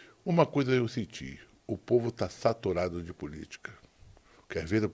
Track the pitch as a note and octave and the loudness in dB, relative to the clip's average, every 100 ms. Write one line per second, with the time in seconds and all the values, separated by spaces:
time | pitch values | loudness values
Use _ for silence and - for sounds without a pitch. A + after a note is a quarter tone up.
0 | - _ - E3+ C#3+ C#3+ B2+ B2+ A#2 - | -20 _ 0 4 4 4 4 2 2 -2
1 | G2+ - C2+ C2+ - _ - G2+ - B2 | -6 -8 -12 -14 -20 _ -8 -8 2 2
2 | A#2 - F#2+ - A#2 A2+ G2 F2 F2+ F2 | 2 -2 -6 0 0 0 -2 0 -2 -4
3 | E2+ - D2+ D2+ D#2 - - - - _ | -8 -10 -12 -12 -14 -16 -16 -18 -20 _
4 | - - _ - _ - D#2+ A2 G#2+ | -20 -20 _ -20 _ -6 0 0 0